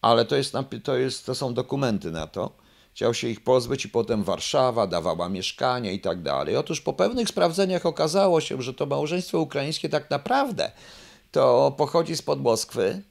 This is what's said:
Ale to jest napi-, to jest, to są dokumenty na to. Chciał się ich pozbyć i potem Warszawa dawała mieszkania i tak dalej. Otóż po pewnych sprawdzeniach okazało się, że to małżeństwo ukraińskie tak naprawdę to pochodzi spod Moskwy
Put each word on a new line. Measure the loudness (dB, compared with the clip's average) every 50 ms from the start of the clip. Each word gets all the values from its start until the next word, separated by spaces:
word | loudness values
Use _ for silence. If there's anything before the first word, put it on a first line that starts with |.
Ale | 6 6 6 6 4
to | 4 2
jest | 0 0 -2 -4
napi-, | -6 -6 -6 -10 -8
to | -4 -2 0
jest, | 0 0 0 -2 -6 -6
to | -6 -6
są | -4 -4 -4 -2
dokumenty | -4 -4 -4 -2 -2 0 0 0 0 -2 -4
na | -6 -6 -8
to. | -8 -6 -6 -6 -6 -8 _ _ _ _ _ _ _ _
Chciał | -2 0 0 0
się | 0 -2
ich | -4 -6 -4 _
pozbyć | 4 4 4 4 0 -4 -6 -6
i | -2
potem | -2 -2 0 2 0 0 0
Warszawa | 0 -2 -2 -2 -2 2 2 2 2 2 2 0
dawała | 2 0 0 0 0 -2 -2 -2 -4
mieszkania | -4 -4 -6 -6 -4 -2 -2 0 0 -2 -4 -4
i | -6 -4
tak | -2 -4 -4 -2
dalej. | -2 -2 -2 0 0 0 0
Otóż | -2 -2 -2 -6 -4
po | -4 -4 0
pewnych | 0 0 0 0 -2 -4 -2
sprawdzeniach | 0 2 2 2 2 2 0 0 0 -2 -2
okazało | -2 -2 0 -2 0 2 2 4 4 4 2
się, | 2 0 -6 -6
że | -6 -6 -4
to | -6 -4
małżeństwo | -2 -2 -2 -2 -2 -2 -4 -4 -2 -2 -2
ukraińskie | -2 0 -2 -4 -4 -4 -4 -4 -4 -2
tak | -2 -2 -2 -2
naprawdę | -4 -4 -2 0 0 0 0 0 -2 -4 -4 -6 -6 -12 -20 -20 -20 -20 -20 -20 -20 -20 _ _
to | 2 4 6 6 6 6 4 4 2
pochodzi | 0 -2 2 2 0 0 2 -4
spod | -6 -2 -4 -4 0
Moskwy | 2 2 2 2 0 -4 -2 0 0 0 0 -2 -10 _